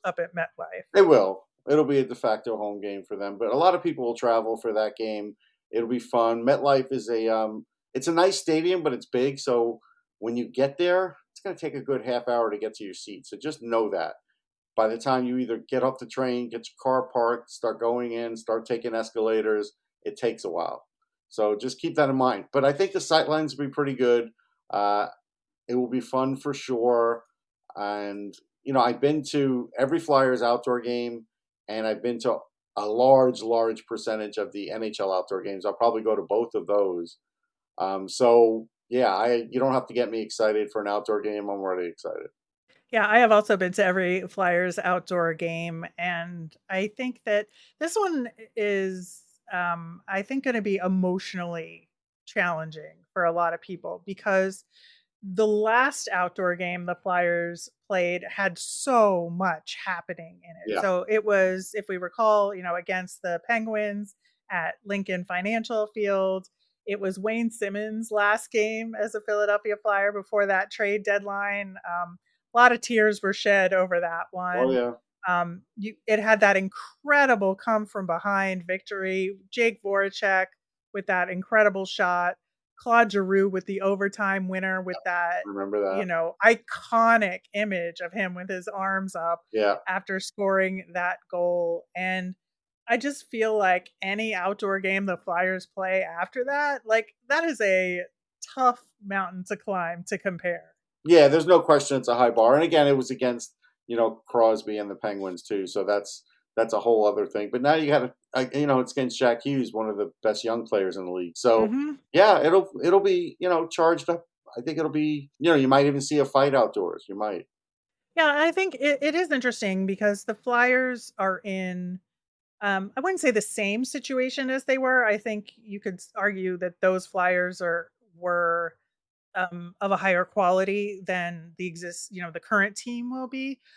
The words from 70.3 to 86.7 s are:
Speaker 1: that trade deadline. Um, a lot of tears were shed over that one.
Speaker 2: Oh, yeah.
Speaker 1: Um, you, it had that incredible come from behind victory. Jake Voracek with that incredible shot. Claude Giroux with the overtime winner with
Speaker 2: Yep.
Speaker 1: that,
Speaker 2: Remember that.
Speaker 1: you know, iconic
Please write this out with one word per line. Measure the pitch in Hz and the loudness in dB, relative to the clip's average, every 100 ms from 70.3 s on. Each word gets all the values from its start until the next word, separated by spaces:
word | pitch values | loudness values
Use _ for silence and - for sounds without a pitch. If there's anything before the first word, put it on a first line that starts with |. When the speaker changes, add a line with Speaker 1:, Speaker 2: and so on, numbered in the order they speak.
| 208 202 | 0 2
Speaker 1:
that | 190 202 | 2 0
trade | - 202 208 | -2 -2 0
deadline. | 208 202 202 196 202 202 196 190 - | 0 -2 -2 -6 -4 -6 -8 -12 -8
Um, | 175 175 180 _ _ _ | -6 -6 -12 _ _ _
a | 233 | 6
lot | 247 | 6
of | 233 | 6
tears | - 226 214 202 | 0 2 4 2
were | 190 | -2
shed | 196 208 202 185 | 0 2 4 4
over | 185 185 175 | 2 2 0
that | 170 165 185 | -2 -4 -8
one. | 185 180 180 | -8 -4 0
Speaker 2:
Oh, | 131 | 2
yeah. | 131 120 120 _ _ 185 | 2 -2 -6 _ _ -2
Speaker 1:
Um, | 175 175 180 - - | 0 -2 -6 -16 -12
you, | 208 - - | -12 -8 0
it | 214 | 0
had | 214 214 | 4 4
that | 202 196 | 4 4
incredible | 190 - - - 285 285 269 226 196 196 | 0 -8 -18 -8 2 4 6 4 2 0
come | - 220 208 | 0 -2 -2
from | 208 185 | -6 -4
behind | 170 202 196 190 185 170 | -2 0 0 0 -4 -6
victory. | 190 - 196 190 190 185 196 _ | -8 -6 -6 -4 -4 -4 -8 _
Jake | - 233 214 | 0 0 0
Voracek | 196 196 196 - 202 190 185 _ _ _ _ | -2 0 0 0 2 2 0 _ _ _ _
with | 202 190 | -8 -2
that | 185 180 | -2 -2
incredible | 185 - 220 208 196 190 | -4 0 4 4 2 -4
shot. | - 180 175 175 - _ _ _ _ | 0 0 2 -2 -4 _ _ _ _
Claude | 247 233 226 | 4 4 4
Giroux | 202 185 196 196 | 2 2 2 2
with | 185 185 | -2 -6
the | 196 | -2
overtime | 196 196 196 202 196 196 185 | 0 0 -2 -2 -2 -2 -2
winner | 185 190 185 | -4 -4 -4
with | 185 180 | -6 -6
Speaker 2:
Yep. | 185 | -4
Speaker 1:
that, | 175 175 180 202 | -2 -2 -4 -6
Speaker 2:
Remember | 196 196 208 | -6 -4 -2
that. | 196 190 | 0 -2
Speaker 1:
you | 185 | -2
know, | 165 165 - 220 | -2 -2 2 4
iconic | 226 - | 4 0